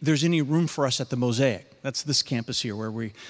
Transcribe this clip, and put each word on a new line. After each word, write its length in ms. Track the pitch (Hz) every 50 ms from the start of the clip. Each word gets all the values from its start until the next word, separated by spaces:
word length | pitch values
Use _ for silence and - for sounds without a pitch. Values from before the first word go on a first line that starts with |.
there's 220 | 156 151 156 139 151
any 180 | 170 175 160
room 260 | 147 131 151 165 170
for 200 | 151 - - 143
us 140 | 131 123 -
at 80 | 131 -
the 80 | 135
Mosaic?" 480 | 123 123 123 117 117 139 131 107 90 - - - _
That's 220 | - 139 131 - -
this 200 | 147 139 - -
campus 380 | - 135 117 113 - 120 -
here 160 | - 120 101
where 120 | 107 110 110
we, 220 | 110 113 113 107 104 - -